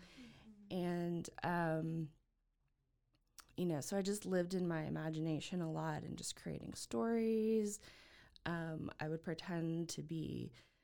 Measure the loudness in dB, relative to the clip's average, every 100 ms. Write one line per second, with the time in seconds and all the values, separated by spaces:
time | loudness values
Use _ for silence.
0 | -12 -18 -18 -18 -20 -18 -6 -2 0 2
1 | 0 0 -4 -2 2 4 4 4 2 0
2 | -2 -6 _ _ _ _ _ _ _ _
3 | _ _ _ -20 -10 0 2 2 2 2
4 | 2 0 2 2 4 2 2 2 0 0
5 | 0 0 2 0 0 -2 0 0 0 -2
6 | -4 -6 -6 -6 -6 -6 -6 -8 -2 0
7 | 2 4 4 4 4 4 2 -2 -10 -20
8 | -20 -20 -20 -8 -4 -2 -2 -4 -6 -4
9 | -4 -2 -4 -6 -2 -2 0 0 -2 -4
10 | -4 -4 -4 -4 -6 -10 -20 _